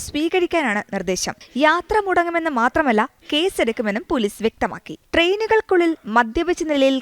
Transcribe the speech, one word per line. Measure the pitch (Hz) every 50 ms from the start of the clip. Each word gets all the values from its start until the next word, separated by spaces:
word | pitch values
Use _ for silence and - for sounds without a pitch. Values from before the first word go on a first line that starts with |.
| -
സ്വീകരിക്കാനാണ് | - - 294 320 330 - 370 349 - 349 330 285 226 202 208 - - 196
നിർദ്ദേശം. | 196 180 185 180 - - - - - - - - 240 302
യാത്ര | 302 320 349 - - 440 427 403
മുടങ്ങുമെന്ന് | 381 349 349 339 339 339 339 320 320 277 233
മാത്രമല്ല, | 233 254 - 330 302 262 220 208 233 - _ _ - -
കേസെടുക്കുമെന്നും | 294 302 349 381 - - 311 226 220 - 220 208 196 220 - -
പോലീസ് | 339 254 202 208 - - 202
വ്യക്തമാക്കി. | 226 - - 240 196 120 165 - - 156 - _ _ -
ട്രെയിനുകൾക്കുള്ളിൽ | 330 339 359 392 427 440 427 440 440 - - 381 349 339 330 311 - - 202 220
മദ്യപിച്ച | 240 240 220 220 339 330 339 349 - 339
നിലയിൽ | 311 294 277 269 269 269 262